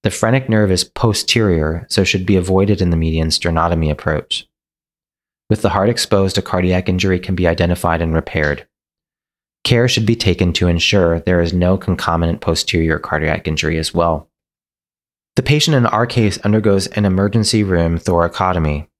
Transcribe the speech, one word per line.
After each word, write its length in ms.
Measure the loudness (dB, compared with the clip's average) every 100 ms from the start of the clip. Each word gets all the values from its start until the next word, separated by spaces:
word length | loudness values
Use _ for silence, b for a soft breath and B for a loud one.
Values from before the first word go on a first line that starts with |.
The 80 | -4
phrenic 380 | 0 0 0 2
nerve 220 | 2 2
is 140 | 0
posterior, 1000 | -2 -2 0 0 0 0 2 2 0 -4 -4
so 160 | -2
should 220 | 0 0 2
be 100 | 0
avoided 460 | 2 2 2 2
in 80 | 2
the 80 | 2
median 300 | 0 0 0
sternotomy 640 | -2 -2 0 0 0 0
approach. 560 | -2 -4 -4 -4 -10 -10 _ _ _ _ _ _ _ _ _ _
With 140 | -2
the 80 | 0
heart 180 | 0 0
exposed, 480 | -2 0 0 2 -2
a 60 |
cardiac 460 | -4 -2 0 0 0
injury 300 | -2 0 0
can 160 | -2
be 120 | 0 0
identified 560 | 2 0 0 -2 -2
and 120 | 0
repaired. 520 | -2 -2 -4 -2 -4 -10 _ _ _ _ _ _ _ _ _
Care 240 | 0 2 2
should 160 | 0
be 120 | 0 0
taken 360 | -2 0 0
to 140 | 0 0
ensure 520 | 0 0 2 2 0
there 200 | 0 0
is 140 | 0
no 240 | 0 0 0
concomitant 640 | -2 -4 -2 0 -2 -2
posterior 580 | -2 -4 -2 0 0 -2
cardiac 500 | -4 -4 -2 -2 -4
injury 300 | -4 -2 -2
as 160 | -2
well. 340 | 0 0 -2 -6 _ _ _ _ _ _ _ _ _ _ -4
The 60 |
patient 340 | 0 0 2 2
in 100 | 2
our 200 | 2 0
case 300 | 2 0 0
undergoes 500 | 0 2 2 0 0
an 180 | -2 0
emergency 560 | 2 0 0 0 0
room 360 | 2 2 2 0
thoracotomy. 880 | 0 0 0 0 -2 0 0 -2 -8